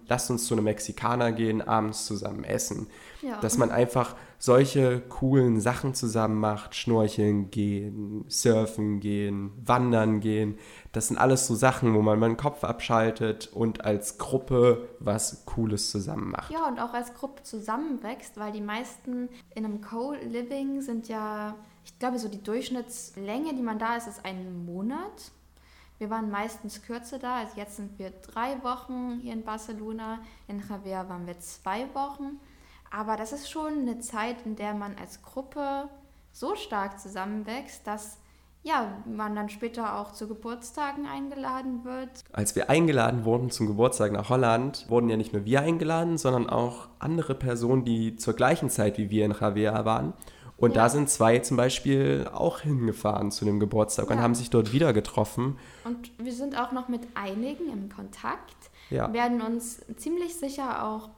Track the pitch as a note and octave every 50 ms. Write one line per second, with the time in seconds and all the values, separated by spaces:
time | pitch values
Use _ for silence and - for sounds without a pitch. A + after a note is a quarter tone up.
0 | - - B2 B2+ - - B2+ A#2 - - A#2+ A2 G#2+ G#2+ G#2+ G#2+ - - G#2 -
1 | A#2+ A2+ A#2+ B2 A#2+ A#2 A2 A2+ A2+ A2 A2 A2 - - A2+ A2 G#2+ G#2+ G#2+ -
2 | - - G#2+ G2 - G2+ G2+ - - - G#2 A2+ - - G#2 G2 - - - -
3 | - - - - D4+ C4+ A#3 G#3 G#3 G#3+ - B2+ B2 - - A#2 B2 A#2+ - C3+
4 | A#2+ - - - - - - - - B2+ A#2+ B2+ C#3 C3+ - C#3+ C3 B2+ B2 B2
5 | B2 - - - C3+ C3 C3+ C3+ B2+ B2 A2+ G#2+ G2+ A#2+ B2 - - C3+ C3 -
6 | - A2+ G#2+ A2+ A2 G#2+ G#2+ G#2+ G#2+ G#2+ G#2+ G#2 - - - - - A#2+ A#2 A2+
7 | A2 G#2 - - G#2 G#2 G#2 G2+ G2 F#2 - A2+ G2+ G#2 G2+ G2 G2+ G#2 G2+ G#2+
8 | G#2 G2+ G#2+ G#2+ - - - - - B2 A2+ A2 G#2+ G#2+ - - G#2+ G#2+ G#2 G2+
9 | G2 G#2 G2+ G2+ G2+ G2+ G2+ G2 G2 G2 G2+ A#2+ A#2 B2+ B2 B2 B2 B2 A#2 A2+
10 | G#2+ A2 A2 G#2+ G2+ A2 G#2+ G#2+ G#2+ G#2 G#2 - - - - - - - - A2+
11 | A2 - - - - C3+ C3 B2+ - - A#2+ G#2+ C3 C3 B2+ - C3 A#2 A2 G#2+
12 | G#2+ G#2+ G#2+ G#2+ A2+ A#2 A2+ - C#3 D3 - - - A2+ A#2 - - - A#2 A2+
13 | A2+ A2+ A2+ - A2+ A2 A2 - - - - G#2 A2+ A2+ G#2+ - - G#2+ G#2 G2+
14 | - - - - - - C3 C3+ C3 - C3 B2 A#2+ B2 A#2 A#2 A#2+ - - -
15 | - G#2+ G#2 A2 - - - - - - - - A#2 A2 G#2 G2+ - - - G#2
16 | F#2+ - G2+ - - F#2+ - - - - D#4 D#4+ E4 C#4+ A#3+ A#3+ A3+ A#3+ A#3 A#3+
17 | A#3+ A#3+ - - - C#4 C#4 - - - - A3 G3+ - A3 B3 D#4 D#4+ C4+ -
18 | - G#3 B3+ C4 - - - G#3 G#3 G#3+ G#3 G#3+ G#3 G#3 G#3 A3+ B3 - - -
19 | - B3+ B3 B3 B3 B3 - - - - - A3 A3 G#3+ G#3 G#3 G#3 - A3+ A#3
20 | A#3+ C#4+ D4 - - A#3 A#3 A#3+ B3 A#3+ C#4 C#4 C#4 C4+ C#4 C#4 C4+ C#4 A#3 A3+
21 | A3+ A3+ A3 A3 G#3+ G#3+ G#3+ G#3+ G#3 G#3 G#3+ G#3+ - - - _ - - - -
22 | B3 B3+ B3 A#3+ A3+ G#3 G3+ G3 - G3+ G#3+ B3 C4 - B3+ B3 A#3 - - -
23 | - - - G3 G3 G3 G#3+ C4 D#4 D#4+ C#4+ B3+ B3 A3+ G#3+ G#3+ A3+ A3+ A#3+ A#3
24 | A#3 G#3 G3 - - F#3+ F#3+ F#3 F#3 F#3 F3+ F3 F3 F3 F3 F3+ G3 A3+ C4+ D#4+
25 | F4+ G#4 G#4+ - - - - _ _ _ _ _ _ - - - - - _ -
26 | G#3+ G3+ A3+ A3+ A3 G#3+ G3+ G3+ G#3+ A3+ A3+ - - G#3 - - - - A#3 A#3+
27 | A#3+ - C#4+ B3+ B3+ B3 B3+ B3 A3 G#3+ - G#3+ G#3 G#3 - - G3+ G3+ - -
28 | F#3+ F#3+ F#3 - - - - A3+ A#3 C4 C#4 B3+ C4 B3 B3+ B3 - - B3+ B3
29 | B3 B3 A#3+ A#3+ A#3+ A#3+ A3+ A3 A3 A3 G#3+ A3 A3 A3+ A3 G#3 G#3+ A3 A3 A3+
30 | A3+ A3 A3+ A3+ A3+ - - - - - G3+ G3+ G3+ - G#3 G3 G3 F#3+ F#3+ F#3+
31 | F#3 F#3+ F3+ F3 F3 F3 F3 F3 - - - - - F#3+ F#3+ A3 B3+ C4 C4+ C#4
32 | C#4 C#4+ C#4 C#4+ C#4 C#4 D4 C#4 - - - - - - - - - - - G#3
33 | G#3+ G#3+ A3 G#3+ A3 A3+ C#4+ C#4+ C#4+ - - D#4+ D#4 D4+ D4+ D4 C4 A#3+ A3+ -
34 | - - - A3 G#3+ A#3+ A#3+ - - A3 G#3+ G#3 G#3 G#3 G#3 G#3 G3+ G3+ G3 -
35 | F3+ F3 - - - - - C4 C4+ C4 - D4 C#4+ C#4 C#4 C#4 C#4+ C#4+ - -
36 | - - - - - _ - - A#3+ D4 G#4 G4+ - - A3+ G3+ G3 G3+ G3 -
37 | - G3 G3+ F#3+ F#3 G3+ G#3+ G#3+ G#3+ G#3+ A3+ C4 C#4 - - - - G#3+ G#3 G#3+
38 | G#3+ - - - - _ _ _ _ _ _ _ - D4 D#4+ C#4 A3+ G3+ G3 G3+
39 | - A3+ A3 G#3+ G#3+ G#3+ G#3 G#3 G#3 G#3 G#3 - A#3+ A#3 A#3 A#3+ A3+ G#3 G3+ G#3
40 | G#3 G#3 - - A3 G#3 A3 A3 - A3+ A#3+ A#3+ A#3+ - - D#4 D4 C#4 C#4+ C#4+
41 | C#4+ C#4+ C#4 C#4 C#4 C#4 C#4 C#4 C4 C4 B3+ C4 C4 C4 B3+ A#3+ A#3+ B3 B3+ C4
42 | C4 B3+ - - - - - - G#3 - - - - - C3+ D#3+ E3+ D#3+ D3 B2+
43 | A2+ A#2 B2 B2 A2 A2+ A#2 B2 B2+ B2 - - A#2 G#2 G#2 G2+ A#2 C3 B2+ -
44 | A2 G#2 G#2 G2+ G2+ - B2 C3 B2+ A#2 A2+ A#2 B2+ C#3 C#3 - - - A2+ A#2+
45 | A#2 A#2 A2 A2 G#2+ - - G#2 G2+ A2 B2 C3+ C#3+ E3 E3+ D#3+ E3 D#3 E3 E3
46 | E3+ E3+ E3 D#3 - C3 B2+ B2 A#2 - - A#2 A#2+ A#2+ A#2+ - - - - -
47 | - C#3+ D#3+ E3 D#3 - C3+ C3 - B2+ A#2+ A#2 A#2 A#2+ C3 C3 B2 A#2 A#2 A2+
48 | A2+ A2+ A2 - - A#2+ A2 - B2 C3 E3 E3+ D3 B2 - - G#2+ G#2 G2 -
49 | G#2+ G2+ G#2 G#2+ G#2 G#2 G2+ - A2 G#2+ G2 G#2 G#2+ G#2 A2 A2 A2 A2 A2+ A#2+
50 | C3+ D#3 - - - - - - - - - - - A#2+ A#2 A2 A2+ A#2+ C3+ D3
51 | D3 C#3 - - A2+ A2+ A#2 B2 A#2+ - C#3 A#2+ A#2+ B2+ B2+ - - C#3 C3+ C3+
52 | C#3 C#3 C#3 C#3 C3 - - - - E3+ - - - D3+ D3 B2+ A#2 A2 G2+ -
53 | - G#2+ G#2 G2+ G#2 G2+ - - G#2+ G#2 G2+ G#2 G#2+ G2+ - G#2+ G#2+ G#2+ - -
54 | G#2 - A#2 A#2 A#2+ A#2+ A#2+ A#2+ A#2+ - - A#2 A2 G#2 A#2 C#3 E3+ D#3 A2 G#2+
55 | G#2 - - - G#2+ - - A#2 B2 C3+ C#3 - - - - - - A#3 A#3+ A#3+
56 | A#3+ - - - A3+ C4 A#3+ A#3+ C#4 C#4 C4 A#3+ B3 B3 B3+ C4 B3 B3 A#3+ A#3
57 | A#3+ - - G3+ G3+ G3 F#3+ G#3+ A#3 C4+ D4 - F4 D4+ A#3 G3+ G3 G3+ - -
58 | G3+ G3 G#3 - - A#3 - - - - - - - - - - - - C3+ B2+
59 | - - G#3+ A#3 A#3+ A#3+ A#3+ A#3+ A3+ A3+ A#3 A#3 A#3+ - - - - - A3+ -
60 | - D#4 E4+ F4 F4 E4 E4+ - C#4 C#4 C#4 - C4+ B3+ A3+ - - G#3+ G#3+ G#3+
61 | G#3+ - -